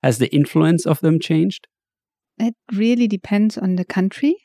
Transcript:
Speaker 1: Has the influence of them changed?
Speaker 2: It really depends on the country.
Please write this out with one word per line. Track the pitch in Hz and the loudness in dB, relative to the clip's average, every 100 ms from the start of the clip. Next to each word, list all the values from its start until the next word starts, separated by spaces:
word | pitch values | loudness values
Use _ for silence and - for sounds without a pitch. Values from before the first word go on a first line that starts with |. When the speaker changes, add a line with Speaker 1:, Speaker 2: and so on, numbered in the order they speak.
Speaker 1:
Has | 135 117 | -2 0
the | 127 | 0
influence | - 147 165 160 170 - | 0 0 2 2 2 0
of | 156 | 0
them | 165 160 | 2 0
changed? | - 160 175 - _ _ _ _ _ _ _ _ | 0 0 0 -4 _ _ _ _ _ _ _ _
Speaker 2:
It | 226 233 _ | -6 -6 _
really | 202 226 240 240 | -2 0 2 0
depends | 196 - 202 214 - | -2 -2 0 0 0
on | 190 185 | -2 -2
the | 180 | -2
country. | - 190 - 285 370 | -2 -2 0 -2 -2